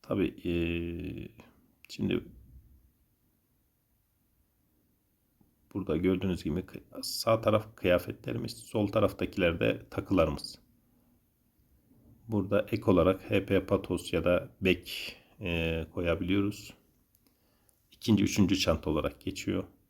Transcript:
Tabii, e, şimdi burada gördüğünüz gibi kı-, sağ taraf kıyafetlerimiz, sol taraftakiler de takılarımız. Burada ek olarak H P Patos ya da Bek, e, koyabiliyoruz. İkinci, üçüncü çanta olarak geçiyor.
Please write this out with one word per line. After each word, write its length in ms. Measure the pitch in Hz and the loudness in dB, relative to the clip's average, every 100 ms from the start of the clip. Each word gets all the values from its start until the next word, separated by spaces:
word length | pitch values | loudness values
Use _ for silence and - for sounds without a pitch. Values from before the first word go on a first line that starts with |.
Tabii, 320 | - 101 87 - | -4 -2 -2 -2
e, 80 | 87 85 82 85 85 85 - - - - - _ _ _ _ | -2 0 0 -2 -6 -8 -10 -10 -14 -18 -20 _ _ _ _
şimdi 360 | - 101 90 - - - - - - _ _ _ _ _ _ _ _ _ _ _ _ _ _ _ _ _ _ _ _ _ _ _ _ _ _ _ _ _ | -6 -2 -2 -4 -20 -20 -20 -20 -20 _ _ _ _ _ _ _ _ _ _ _ _ _ _ _ _ _ _ _ _ _ _ _ _ _ _ _ _ _
burada 220 | 101 90 80 | -8 -2 0
gördüğünüz 480 | 92 90 95 87 | 2 2 0 -2
gibi 160 | - 82 - | -2 -4 -6
kı-, 360 | - - - | -16 -16 -12
sağ 380 | - - - 113 | -10 -4 0 2
taraf 360 | 113 107 - - | 4 2 -2 -2
kıyafetlerimiz, 800 | - 87 - - - 117 - - | 4 4 2 -10 -8 -6 -6 -12
sol 300 | - 113 101 | -6 -2 0
taraftakiler 760 | 110 98 - 90 - 87 85 | 2 2 0 -6 2 2 2
de 260 | 57 - - | 0 -2 -6
takılarımız. 680 | - - 92 80 71 - - _ _ _ _ _ _ _ _ _ _ _ _ _ _ - - - | -10 0 2 4 0 -10 -18 _ _ _ _ _ _ _ _ _ _ _ _ _ _ -20 -20 -4
Burada 380 | 107 95 101 - | -2 2 0 0
ek 120 | 110 - | -2 4
olarak 400 | 92 85 95 - | 6 6 2 0
H 160 | 104 92 | -2 2
P 200 | 98 95 | 0 2
Patos 460 | 98 - 90 - | -2 -2 -6 -2
ya 120 | 87 | -2
da 240 | 82 87 - - | 2 2 0 -2
Bek, 560 | 92 87 - - - - _ _ | 0 0 -2 -12 -12 -16 _ _
e, 460 | 98 85 82 82 78 | -4 0 0 -2 -6
koyabiliyoruz. 800 | - 87 82 90 98 101 104 - - _ _ _ _ _ _ _ _ _ _ _ | -4 -2 0 2 2 0 -4 -16 -20 _ _ _ _ _ _ _ _ _ _ _
İkinci, 320 | _ - 101 | _ 2 4
üçüncü 320 | 98 - 90 - | 4 2 2 4
çanta 340 | - 80 - | 2 0 0
olarak 300 | 78 - - | -2 -2 -6
geçiyor. 440 | - - - 92 - _ _ | -10 -8 -4 -4 -6 _ _